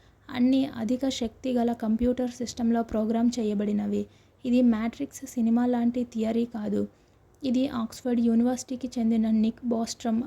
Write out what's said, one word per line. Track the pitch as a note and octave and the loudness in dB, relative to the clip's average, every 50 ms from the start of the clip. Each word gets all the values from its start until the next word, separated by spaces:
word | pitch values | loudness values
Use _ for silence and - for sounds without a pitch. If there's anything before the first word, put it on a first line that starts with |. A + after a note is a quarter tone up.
| _ - _ _ _ - | _ -20 _ _ _ -8
అన్నీ | - B3 B3 B3+ C4+ C4 C4+ | -2 0 2 4 4 2 2
అధిక | C#4 - A#3 A#3 G#3+ B3+ B3+ C#4 C4+ | 0 -4 -4 -4 -2 -2 -2 -2 -2
శక్తి | C4 - A#3+ A3+ - - - C4 B3 | -2 -2 -4 -6 -6 -6 -4 -2 0
గల | B3 A#3 A#3 | 0 0 0
కంప్యూటర్ | A#3 A#3+ A3+ G#3+ A3 A3+ A#3+ B3 B3 B3+ B3+ B3 | 0 -2 -2 -2 0 2 2 0 0 0 -2 -4
సిస్టంలో | A#3+ - A#3+ G#3+ - - A#3+ A3+ A#3 A#3 A3+ | -4 -6 -8 -8 -6 -2 0 2 2 2 0
ప్రోగ్రామ్ | A#3 - G#3+ A3 G#3+ A3+ A3+ A#3 A#3+ A#3+ B3 | 0 -2 -2 0 0 2 2 2 2 2 0
చేయబడినవి. | A3 G#3+ G#3 G3+ G#3 G#3 G#3 G#3 G#3 G#3 G#3 G3+ G3+ - - - _ _ _ _ - | 0 0 0 0 0 0 0 0 0 0 -2 -2 -4 -6 -10 -20 _ _ _ _ -2
ఇది | B3+ A#3+ B3+ | 2 4 4
మ్యాట్రిక్స్ | B3+ A#3+ A3+ G#3+ A3+ A#3 - - C#4 - - - C#4 | 6 4 4 2 0 -4 -4 -6 -8 -10 -10 -12 -16
సినిమా | C4 - B3 A3+ A3+ A3+ A#3+ A#3+ | -8 -4 -2 0 2 2 2 2
లాంటి | B3 B3 A#3+ A#3 A#3+ A#3+ B3 A#3+ | 2 2 2 0 0 0 0 -4
థియరీ | A#3+ - A3+ A3 A3 A3 A#3 A#3 | -4 -4 -2 -2 0 0 0 -2
కాదు. | A#3 - A3 G#3 G#3+ G#3 G3+ G#3 G#3 - _ _ _ _ _ _ _ _ _ D4 | -2 -4 -6 -6 -2 -2 -2 -2 -4 -6 _ _ _ _ _ _ _ _ _ -4
ఇది | C4 A#3 B3+ C4 - | -2 0 0 0 0
ఆక్స్ఫర్డ్ | - A#3+ A3+ A3+ - - - B3+ A#3+ A#3+ | -2 -4 -4 -6 -6 -6 -4 -2 0 2
యూనివర్సిటీకి | A#3 A#3 A3+ A3+ A#3+ B3 B3+ B3 - - C4 B3 - B3 - B3 | 2 4 4 4 4 2 0 -2 -4 -8 -8 -8 -8 -6 -4 -2
చెందిన | A3+ A3+ A#3 A3+ A3 A3 | 0 2 2 2 2 2
నిక్ | A3 A3 G#3+ A3 A3+ - - A#3+ | 2 2 2 2 0 -2 -2 -2
బోస్ట్రమ్ | A#3 A3+ A#3 - - - - A#3 A3 A3+ C4 | -2 0 -2 -4 -6 -6 -4 -2 -2 -2 -2